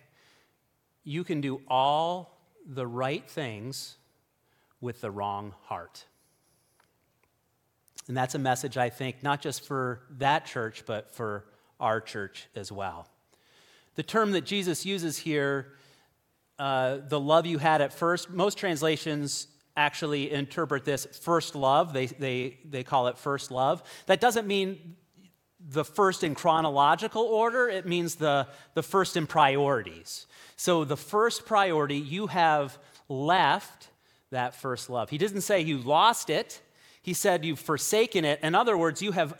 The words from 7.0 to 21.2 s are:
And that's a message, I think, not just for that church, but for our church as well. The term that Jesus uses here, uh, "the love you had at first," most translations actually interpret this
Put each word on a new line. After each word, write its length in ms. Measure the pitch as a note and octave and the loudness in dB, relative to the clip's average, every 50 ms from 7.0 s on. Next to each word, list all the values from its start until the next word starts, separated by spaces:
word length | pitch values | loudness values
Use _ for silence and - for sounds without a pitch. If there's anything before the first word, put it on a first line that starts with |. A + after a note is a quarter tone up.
| _ _ _ _ _ _ _ _ _ _ _ _ _ _ _ _ _ _ _ - - - | _ _ _ _ _ _ _ _ _ _ _ _ _ _ _ _ _ _ _ -18 -12 -6
And 80 | B2 | -4
that's 180 | C3 B2+ C3 - | -4 -2 -2 -2
a 40 | D3 | -2
message, 380 | C3+ C3 B2+ B2 - C#3 A#2 | 0 0 0 0 -2 -4 -2
I 120 | C3 B2 A#2+ | -2 -2 -2
think, 340 | - - C3+ C3 A#2 - - | -2 -4 -8 -8 -8 -6 -4
not 180 | C#3+ C#3+ C#3+ | -2 -2 -2
just 240 | - D3+ B2+ - - | -4 -6 -8 -8 -8
for 360 | - C#3+ C3+ B2+ B2 B2 A#2+ - - D3 B2 | -6 -4 -4 -2 -4 -4 -8 -12 -16 -8 -2
that 280 | C#3 C3+ C#3+ D#3+ - | 0 2 2 2 0
church, 380 | - - C3+ A2+ A2 G#2+ - - | -4 -6 -6 -6 -6 -8 -10 -10
but 280 | - A2+ G#2 G#2+ - - | -8 -8 -8 -8 -10 -10
for 300 | - A#2 G#2+ G#2 G2+ G2+ - _ _ _ _ _ - | -8 -6 -6 -6 -6 -8 -14 _ _ _ _ _ -4
our 220 | B2+ A#2 A2 A2+ | -2 0 0 -2
church 480 | G#2+ - - A2 G2 F#2+ - - - - - | -4 -6 -8 -8 -8 -10 -12 -16 -20 -16 -14
as 160 | A2 G2+ - G#2 | -14 -12 -12 -10
well. 360 | G2 G2 F#2+ E2+ E2 - - _ _ _ _ _ _ _ _ _ _ _ _ _ _ _ _ _ | -8 -8 -8 -8 -12 -16 -20 _ _ _ _ _ _ _ _ _ _ _ _ _ _ _ _ _
The 80 | - D3+ | -10 -8
term 300 | - - A3 A3 G#3 G3 | -2 0 0 2 2 0
that 140 | F3 C#3 | 0 -2
Jesus 400 | - G3 G3+ F#3 F3+ D#3+ - - | -2 -2 -2 0 -2 -2 -2 -4
uses 320 | F#3 G3 F#3+ E3 E3 C#3+ - | -4 -4 -4 -4 -4 -6 -4
here, 560 | - E3+ D3+ D3 C#3 C#3 C#3 C#3 C3 C3+ - - _ _ _ _ _ _ _ _ _ _ _ _ _ _ _ - | -4 -2 0 0 0 0 0 -2 -4 -8 -14 -20 _ _ _ _ _ _ _ _ _ _ _ _ _ _ _ -6
uh, 400 | C#3+ C#3 C3+ C3 C3 B2+ C3+ C#3 C#3+ | -4 -2 0 0 0 0 -2 -4 -4
"the 140 | C#3 D3+ D3 | -4 -2 0
love 240 | C#3 C#3+ D#3 E3 D#3+ | 2 4 4 4 4
you 140 | E3+ E3+ D3 | 2 0 2
had 240 | C#3+ E3 D#3 D3+ C#3+ | 4 4 4 4 4
at 100 | C3+ - | 0 0
first," 380 | - F3 E3+ F3 E3+ - - | 0 0 0 0 0 -2 -6
most 260 | F3+ F#3 F3+ G#3 G3+ | -2 0 0 0 0
translations 920 | - - F#3+ E3 C#3 D#3 D#3+ D#3 D3+ - D#3+ D3+ D3 C#3+ C#3 - - - - _ _ _ _ _ | -2 -2 -2 -2 0 2 0 0 0 -2 -4 -4 -4 -4 -4 -6 -6 -8 -12 _ _ _ _ _
actually 560 | D3+ D3 C#3+ - - F3 D3 D3 C#3+ C#3 D3 D3 | 2 2 2 2 -2 -4 -2 -2 -2 -2 -2 -2
interpret 540 | C#3 C#3 C#3 - - E3 D3 D3 C3+ B2+ | -4 -4 -4 -4 -4 -2 -2 -2 -2 0
this 180 | D3 C#3+ B2+ - - - - | -2 -2 -2 -4 -8 -14 -6